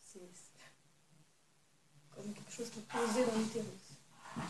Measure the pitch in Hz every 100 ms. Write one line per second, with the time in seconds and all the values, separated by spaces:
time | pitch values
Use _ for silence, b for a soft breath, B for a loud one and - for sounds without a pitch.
0 | - 196 180 180 - - - - _ _
1 | _ - - _ _ _ _ _ _ 151
2 | - - 208 208 - - 226 220 - 233
3 | 233 220 240 220 220 233 208 - - -
4 | - - - -